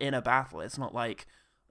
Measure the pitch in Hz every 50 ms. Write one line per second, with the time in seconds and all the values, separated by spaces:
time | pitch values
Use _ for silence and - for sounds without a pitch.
0 | 135 139 135 127 117 123 123 131 131 - - 80 80 120 - 139 131 - - 120
1 | 117 117 104 - - - - - _ _ _ _ _ _